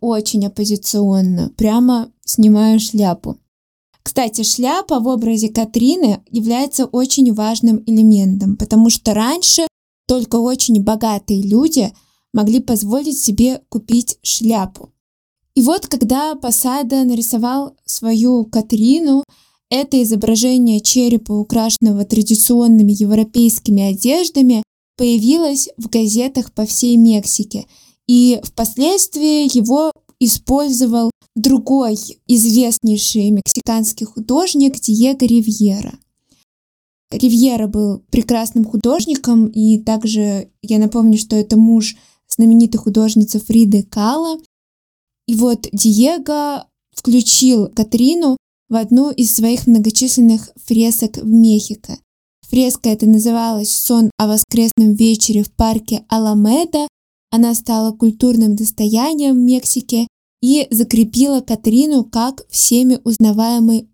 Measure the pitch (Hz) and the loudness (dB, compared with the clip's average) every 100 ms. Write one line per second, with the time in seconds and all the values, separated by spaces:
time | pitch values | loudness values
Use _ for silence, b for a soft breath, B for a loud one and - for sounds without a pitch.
0 | 240 220 214 214 202 196 208 208 - 208 | -4 -4 -2 -4 -4 -4 -4 -4 -4 -2
1 | 202 190 185 180 - - 214 226 247 240 | 0 0 0 -2 -4 -2 0 2 2 0
2 | - _ - - 214 208 220 220 220 214 | -4 _ -8 2 4 4 4 2 0 -2
3 | 196 170 - - _ _ _ _ _ _ | -2 -2 -8 -14 _ _ _ _ _ _
4 | - - 233 220 214 - 247 339 381 277 | -8 -4 -4 -4 -4 -2 -2 -2 -2 -2
5 | 233 247 226 220 214 226 220 233 247 370 | -2 -2 -2 -2 -2 -2 -2 0 0 2
6 | 254 196 _ 233 220 240 277 - 262 247 | 0 -2 _ -6 -2 -2 -4 -4 -4 -2
7 | 262 277 247 214 214 226 233 214 - 220 | -2 2 2 2 -2 -4 -2 -2 0 2
8 | 220 208 190 190 190 202 - 220 226 226 | 4 4 2 0 -2 -4 0 2 4 2
9 | 226 208 226 339 - - 320 _ _ _ | -2 -2 -2 -2 0 0 -2 _ _ _
10 | - 254 240 240 240 269 - 214 202 220 | -4 -2 0 -2 -2 -2 0 0 2 -2
11 | 220 202 - 196 196 214 320 294 196 - | -2 -6 -4 -4 0 2 2 0 -4 -8
12 | _ _ _ 214 208 240 - 220 202 254 | _ _ _ -2 0 0 -2 -4 -2 -4
13 | 294 269 - 202 247 254 _ 226 - 233 | -4 -4 -4 0 0 0 _ -10 -2 -2
14 | 233 - - - 226 226 208 - - _ | -2 -8 -6 -4 -2 -2 -4 -10 -20 _
15 | _ _ _ _ _ - 240 370 - 269 | _ _ _ _ _ 0 0 0 -4 -4
16 | 220 262 302 294 247 226 254 254 233 269 | 0 0 -2 -6 -4 -4 -2 -4 -2 0
17 | 254 233 233 233 240 269 277 _ - - | 0 -2 -2 -2 -2 -4 -6 _ -12 -8
18 | 226 226 240 247 220 226 220 214 226 311 | -2 0 2 0 0 -4 -2 0 2 2
19 | 311 269 285 _ _ _ - 254 277 262 | 2 -2 -2 _ _ _ -8 -6 0 0
20 | 220 220 220 220 254 254 240 214 214 254 | 0 0 0 0 2 2 2 0 0 0
21 | 240 233 226 208 208 233 220 220 220 202 | 2 0 -2 -6 -2 -2 -2 0 0 0
22 | 202 - 202 214 - 240 233 220 208 208 | -2 0 0 0 2 2 4 4 4 2
23 | 208 214 220 240 233 - - 202 196 196 | 2 0 0 2 2 0 0 0 0 -2
24 | 240 339 339 277 254 226 - _ _ - | -2 0 -2 2 2 2 -2 _ _ -4
25 | 247 233 226 320 320 277 - - 226 226 | 0 2 2 2 0 -2 -6 -8 -6 -2
26 | 220 220 262 262 233 - 214 - 247 233 | 0 -2 -4 -6 -8 -6 -6 -2 2 4
27 | 226 214 202 - 214 208 - b b b | 4 4 -2 -6 -8 -12 -16 b b b
28 | - 240 247 240 - - 226 247 302 381 | 0 4 4 2 -6 -8 -8 -2 -2 0
29 | - 302 302 302 285 247 220 285 311 - | -4 -2 -2 0 0 0 0 0 -2 -6
30 | _ - 240 - - 269 294 240 247 233 | _ -4 -2 -2 -2 -2 -2 -2 0 0
31 | 233 - _ 226 240 262 - 269 240 214 | -2 -6 _ -8 -2 -2 0 -2 -2 -6
32 | - - - 240 226 220 240 226 220 208 | -10 -16 -2 0 2 2 0 -2 -2 -2
33 | - 220 202 208 - - - 226 220 - | -2 -2 0 -2 -2 -6 -4 -4 -4 -6
34 | 220 - 220 262 370 285 269 269 - 220 | -12 -12 -4 -2 0 0 0 0 -4 0
35 | 254 269 247 233 220 208 208 196 - - | 0 0 2 2 0 -2 -2 -2 -8 -16
36 | _ _ _ _ _ _ _ _ _ _ | _ _ _ _ _ _ _ _ _ _
37 | _ 202 247 226 262 233 214 208 208 196 | _ -2 0 4 2 0 -4 -2 -4 -4
38 | _ - - 233 226 233 214 208 233 302 | _ -4 -2 -4 -2 -2 -2 -2 -2 -2
39 | 330 269 240 226 220 220 214 220 220 220 | -2 -6 0 2 2 0 2 2 0 -4
40 | 220 214 208 196 - _ 208 214 214 233 | -2 -2 -2 -4 -10 _ -4 0 0 2
41 | 226 214 220 214 208 220 226 226 214 - | 2 2 0 -2 0 4 4 4 0 -8
42 | b b - - 226 226 233 220 214 214 | b b -12 0 4 6 4 0 -2 0
43 | 220 214 208 208 - 226 214 208 196 220 | 2 2 0 -2 0 2 4 2 -2 -4
44 | 208 294 330 320 - _ _ _ _ _ | -2 -2 -6 -8 -12 _ _ _ _ _
45 | _ _ - 220 240 226 - 202 220 208 | _ _ -6 0 0 -2 -6 -2 0 4
46 | 262 339 269 294 294 285 - _ _ - | 2 0 -4 -4 -4 -8 -12 _ _ -10
47 | - 240 233 - 254 240 196 - 214 233 | 0 0 2 0 2 2 0 -2 -2 2
48 | 254 339 302 262 _ _ - 226 220 240 | 2 2 -2 -2 _ _ -6 -4 2 2
49 | 285 - 220 - 226 240 - 226 214 220 | 0 -2 -2 0 0 0 2 2 2 -2
50 | 254 - 233 226 - _ - 226 226 226 | -2 2 4 2 -4 _ -4 0 0 0
51 | 220 - 220 226 226 214 - 214 - - | -4 -6 2 4 6 4 -2 -14 -16 -18
52 | _ _ _ _ - 247 254 254 233 214 | _ _ _ _ -4 0 0 -2 -4 0
53 | 220 220 226 233 226 214 208 - - 233 | 2 4 2 -2 -4 -4 -4 -6 0 2
54 | 220 - 214 214 - 233 226 - 220 208 | 2 0 -2 -2 -2 -2 0 2 2 4
55 | 226 220 - 208 208 - 226 220 220 214 | 2 2 0 -2 -2 -2 -2 -2 -4 -8
56 | - 220 220 214 208 269 339 302 294 _ | -4 -2 0 2 2 2 0 -4 -6 _
57 | _ _ - 226 233 233 - 220 220 220 | _ _ -4 0 2 0 -4 -2 -2 0
58 | 226 220 247 233 214 208 214 - 208 220 | -2 2 0 2 2 0 -4 -2 -2 0
59 | 277 311 277 254 247 254 - 254 - 226 | -2 -2 0 2 2 2 0 -6 -4 -4
60 | 233 _ _ - 247 294 - 220 233 226 | -4 _ _ -6 0 0 0 -2 0 2
61 | 226 240 277 269 262 220 220 233 302 277 | 0 2 0 0 -4 -4 0 2 2 0
62 | 220 233 247 269 - - - 240 254 254 | -2 -4 -4 -6 -10 -4 0 2 2 0
63 | 226 220 220 214 226 240 226 226 220 | -2 0 2 2 -2 0 2 0 -4